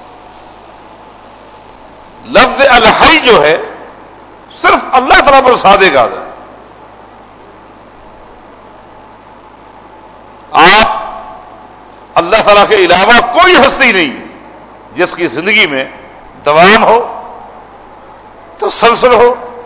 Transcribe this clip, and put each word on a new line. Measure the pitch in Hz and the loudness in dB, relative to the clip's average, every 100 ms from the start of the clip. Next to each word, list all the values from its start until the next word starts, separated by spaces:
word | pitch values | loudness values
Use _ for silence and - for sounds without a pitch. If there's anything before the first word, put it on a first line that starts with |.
| - - - - - - - - - - - - - - - - - - - - - - 214 170 | -20 -20 -20 -20 -20 -20 -20 -20 -20 -20 -20 -20 -20 -20 -20 -20 -20 -20 -20 -20 -20 -20 -4 0
لفظ | 254 254 277 240 | 0 0 2 2
الحی | 220 - 277 311 262 | 2 2 2 2 2
جو | 196 | 2
ہے، | 151 180 - - - - - - - - - - | 2 -2 -6 -16 -20 -20 -20 -20 -20 -20 -20 -4
صرف | 349 330 - 254 | -2 -2 -2 -2
اللہ | 269 370 285 | 2 2 4
تعالیٰ | 269 262 | 2 2
پر | 226 | 2
صادق | 190 202 185 139 | 2 2 2 2
آتا | 107 - | 0 -4
ہے۔ | - - - - - - - - - - - - - - - - - - - - - - - - - 71 - - - - - - - 440 - 440 - - - - - - - 139 | -14 -20 -20 -20 -20 -20 -20 -20 -20 -20 -20 -20 -20 -20 -20 -20 -20 -20 -20 -20 -20 -20 -20 -20 -20 -20 -20 -20 -20 -20 -20 -20 -20 -20 -20 -20 -20 -20 -20 -20 -20 -20 -6 0
آپ، | 165 214 - - - - - - - - - - - - - - | 2 2 0 -4 -10 -16 -18 -20 -20 -20 -20 -20 -20 -20 -8 -6
اللہ | 175 214 208 | -2 -2 2
تعالیٰ | 208 196 | 2 2
کے | 196 175 | 2 2
علاوہ | 175 208 240 233 320 | 2 2 2 2 2
کوئی | 359 330 | 2 2
ہستی | 262 - 254 | 0 0 0
نہیں | 190 151 107 - - - - - - - 120 | 0 -4 -8 -16 -20 -20 -20 -20 -20 -14 -6
جس | 175 - | -6 -4
کی | 165 123 | -6 -6
زندگی | 185 214 180 | -4 -2 -2
میں | 135 135 - - - - - 143 | -4 -8 -14 -20 -20 -20 -6 0
دوام | 151 185 220 | 2 4 2
ہو، | 196 226 - - - - - - - - - - - - - - - - | 2 0 -2 -12 -18 -20 -20 -20 -20 -20 -20 -20 -20 -20 -20 -20 -20 -10
تسلسل | - - 226 214 247 | -8 -2 0 0 2
ہو، | 226 240 247 - - | 2 2 0 -10 -20